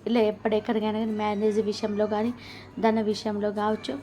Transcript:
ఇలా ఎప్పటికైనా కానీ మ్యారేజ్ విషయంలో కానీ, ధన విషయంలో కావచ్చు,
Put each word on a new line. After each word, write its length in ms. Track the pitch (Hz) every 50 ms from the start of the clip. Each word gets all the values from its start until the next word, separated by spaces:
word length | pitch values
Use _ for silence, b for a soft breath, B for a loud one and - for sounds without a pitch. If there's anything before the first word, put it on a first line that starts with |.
| -
ఇలా 140 | 208 233 240
ఎప్పటికైనా 600 | 214 214 208 - - 226 214 214 214 - 220 214
కానీ 220 | 214 214 208 214 226 220 214
మ్యారేజ్ 440 | 208 214 214 208 202 214 214 202 220
విషయంలో 460 | 202 208 202 - 226 208 208 202 214
కానీ, 240 | 208 214 208 220 240 240 B B B B B B B B -
ధన 220 | 190 220 220 226
విషయంలో 480 | 214 214 208 - - 220 208 208 208 208
కావచ్చు, 420 | 202 208 208 214 220 214 - - 269 285